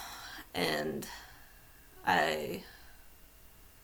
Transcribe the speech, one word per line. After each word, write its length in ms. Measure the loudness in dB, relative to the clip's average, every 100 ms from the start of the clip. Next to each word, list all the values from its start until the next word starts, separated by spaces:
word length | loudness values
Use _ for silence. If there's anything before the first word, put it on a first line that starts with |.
| -8 -10 -10 -10 -6
And 520 | 2 4 4 2 0 -4 -8 -12 -16 -18 -20 -20 -20 -20 -2 6
I 580 | 8 6 4 0 -4 -6 -16 -18 -18 -18 -18 -20 -20 -20 -20 -20 -20